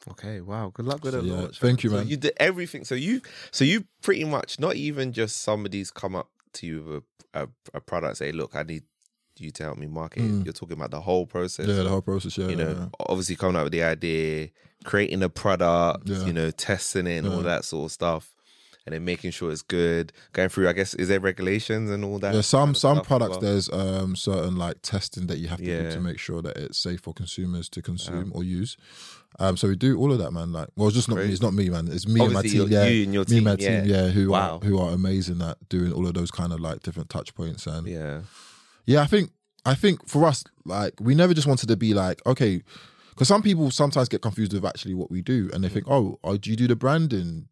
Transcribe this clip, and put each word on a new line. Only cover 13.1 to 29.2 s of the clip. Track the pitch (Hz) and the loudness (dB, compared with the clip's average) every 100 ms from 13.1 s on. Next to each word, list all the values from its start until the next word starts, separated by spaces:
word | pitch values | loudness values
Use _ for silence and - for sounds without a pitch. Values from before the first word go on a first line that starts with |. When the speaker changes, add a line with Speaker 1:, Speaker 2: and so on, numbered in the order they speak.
| 92 87 85 | -2 -4 -2
Speaker 1:
coming | 92 | 0
up | 87 | 0
with | 76 | 0
the | 82 | 0
idea, | 82 80 85 80 80 78 78 _ _ _ | 0 0 -2 -2 -2 -4 -8 _ _ _
creating | - 101 104 95 | -2 0 2 0
a | 92 | -2
product, | - 104 90 87 85 85 73 98 | 0 0 2 4 4 2 0 -4
Speaker 2:
Yeah. | 98 92 | -4 -2
Speaker 1:
you | |
know, | 82 80 | 0 -2
testing | - - 98 - 98 90 | -2 -4 -4 -2 -2 -2
it | 85 | -2
and | 98 | -2
all | 90 | -2
Speaker 2:
Yeah. | |
Speaker 1:
that | 85 85 | -2 -2
sort | - 78 78 | -4 -8 -8
of | |
stuff. | - 85 80 - _ _ _ _ _ - | -4 -2 -2 -6 _ _ _ _ _ -12
And | |
then | 80 | -8
making | 87 87 90 | -4 -4 -6
sure | - 85 | -6 -6
it's | 76 | -6
good, | - 87 85 85 82 - _ | -4 0 2 0 -4 -10 _
going | - 92 | -2 0
through, | - 90 | 4 2
I | |
guess, | 87 95 | 2 -2
is | - 90 | -2 0
there | 98 | 2
regulations | 95 90 92 107 - 110 107 | 2 0 0 -2 -2 -4 -2
and | 101 | -4
all | 101 101 | -4 -2
that | 98 | 0
Speaker 2:
Yeah, | 107 | 2
some, | 101 135 143 | 4 4 4
Speaker 1:
kind | 139 | 4
of | |
Speaker 2:
some | 139 143 | 4 2
Speaker 1:
stuff | |
as | - | 2
Speaker 2:
products, | 131 107 | 2 2
Speaker 1:
well? | 92 | 0
Speaker 2:
there's, | 104 101 87 | 0 2 0
um, | 92 95 95 95 | -2 -2 -2 -2
certain, | 92 - 95 87 | -2 -2 0 0
like, | 90 87 - | -2 -4 -6
testing | - 101 - - 90 | -6 -6 -6 -6 -6
that | 76 | -6
you | 85 | -6
have | 90 | -6
to | |
Speaker 1:
Yeah. | 90 85 82 | -4 -2 -2
Speaker 2:
do | 82 | -4
to | |
make | 90 - | -6 -6
sure | - 85 | -8 -8
that | 82 55 | -8 -8
it's | 71 - | -8 -6
safe | 90 87 | -6 -6
for | - | -10
consumers | - 87 - 90 87 - | -10 -10 -6 -6 -6 -8
to | - | -10
consume | - 90 87 87 95 | -8 -8 -6 -8 -6
Speaker 1:
Wow. | 85 | -6
Speaker 2:
or | |
use. | 90 90 117 - - - - - | -4 -4 -4 -8 -20 -20 -20 -20